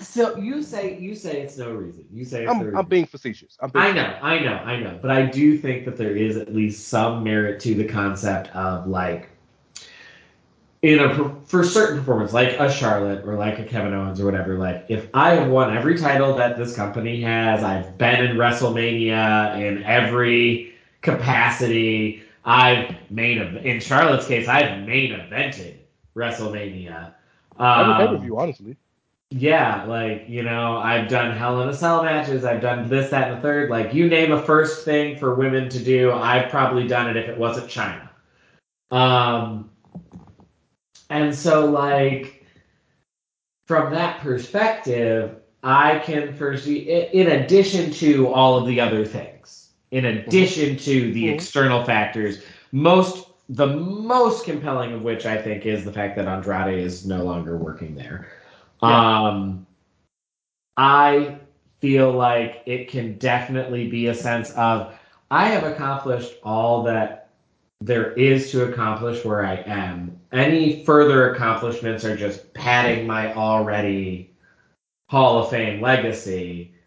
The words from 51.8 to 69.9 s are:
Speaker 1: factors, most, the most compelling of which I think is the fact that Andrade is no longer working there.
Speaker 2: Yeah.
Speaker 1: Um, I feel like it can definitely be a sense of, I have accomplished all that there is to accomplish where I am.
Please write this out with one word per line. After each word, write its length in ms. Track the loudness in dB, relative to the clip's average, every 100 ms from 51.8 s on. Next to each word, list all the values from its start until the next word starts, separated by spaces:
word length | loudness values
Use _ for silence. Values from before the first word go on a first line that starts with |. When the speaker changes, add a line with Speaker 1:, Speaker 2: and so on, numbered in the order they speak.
Speaker 1:
factors, 580 | 2 0 0 -2 -4 -6 -14 -20 -8
most, 580 | 2 6 6 4 -2 -14 _ -10
the 180 | 0 0
most 800 | 0 -6 -8 0 4 4 2
compelling 480 | -6 -6 -4 -4 -4
of 100 | -6
which 240 | -6 -6 -4
I 140 | -4
think 260 | -4 -6 -4
is 180 | -4
the 80 | -6
fact 240 | -6 -6 -4
that 100 | -6
Andrade 520 | -4 -4 -4 -2 -2
is 280 | -4 -6 -6
no 180 | -4
longer 320 | -4 -4 -6 -6
working 380 | -8 -10 -14
there. 340 | -14 -14 -14 -16 -20 -20 -20 _ 2
Speaker 2:
Yeah. 380 | 6 6 6 4 0
Speaker 1:
Um, 380 | -2 -6 -8 -14 _ _ _ _ _ _ _ _ _ _ -4
I 600 | 2 4 6 4 0 -8 -20 _ _ -6
feel 320 | 0 4 4
like 500 | 4 2 2 -2 -8 -8
it 220 | -8 -6
can 280 | -8 -8 -6
definitely 680 | -2 -2 -2 -6 -4 -6 -6
be 200 | -4 -2
a 60 |
sense 360 | -4 -4 -4 -4
of, 420 | -2 0 0 -4 -16 _ _ -4
I 160 | 0 2
have 160 | 0
accomplished 720 | -4 -6 -6 -6 -4 -4 -6 -12
all 400 | -6 -2 0 0
that 480 | 0 -2 -2 -8 -20 _ _ _ _ -12
there 320 | -2 -2 0
is 380 | 2 4 4 0
to 140 | -2
accomplish 600 | -2 -2 -4 -4 -4 -6
where 200 | -4 -2 -2
I 160 | -4 -6
am. 520 | -6 -6